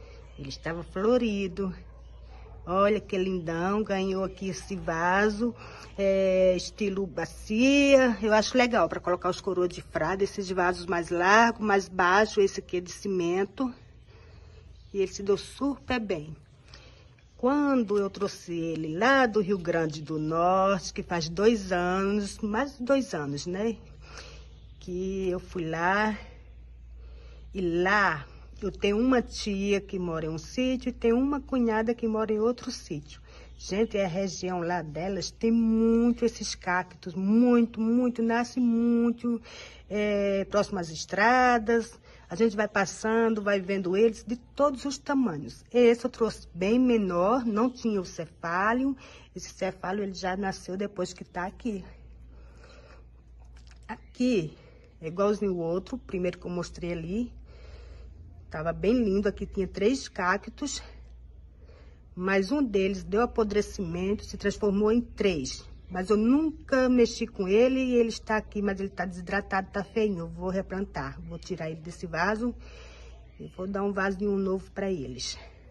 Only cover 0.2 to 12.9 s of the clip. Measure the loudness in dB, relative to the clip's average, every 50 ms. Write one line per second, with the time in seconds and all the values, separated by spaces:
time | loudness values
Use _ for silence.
0.2 | -20 -18 -16 -14 -12 -12 -12 -8 -8 -6 -6 -6 -8 -8 -4 0 2 4 4 4
1.2 | 4 2 0 -2 -2 -4 -4 -4 -4 -4 -6 -8 -14 -20 -20 -20 -20 -20 -20 -20
2.2 | -20 -20 -20 -20 -18 -18 -18 -12 -6 0 4 4 6 4 4 2 -2 -2 -2 0
3.2 | 0 0 -2 -2 -2 -4 -2 -2 0 0 0 0 0 0 -2 0 0 0 -2 -2
4.2 | -2 -4 -6 -6 -6 -6 -6 -8 -8 -8 -8 -6 -4 -4 -2 0 2 4 4 4
5.2 | 4 2 2 0 -2 -2 -4 -6 -12 -18 -16 -18 -18 -12 -4 0 2 2 4 4
6.2 | 4 4 4 6 6 6 4 4 -2 -6 -4 -4 -2 -2 -2 -2 -4 -4 -4 -6
7.2 | -6 -6 -8 -12 -6 -2 2 4 6 6 6 6 8 8 8 8 8 4 2 2
8.2 | 2 4 4 4 4 4 4 4 4 4 4 2 2 2 0 -2 -2 -2 -2 0
9.2 | 0 -2 -2 -2 -4 -2 0 0 0 0 -2 -6 -10 -6 -4 -2 -2 -2 0 0
10.2 | -2 -2 -2 -4 -6 -2 0 0 2 2 0 -2 -4 -2 -2 -2 -2 -2 0 2
11.2 | 6 8 8 8 8 6 2 0 0 2 2 2 2 0 0 2 4 6 6 6
12.2 | 4 4 4 2 2 2 0 -4 -8 -6 -6 -6 -6 -8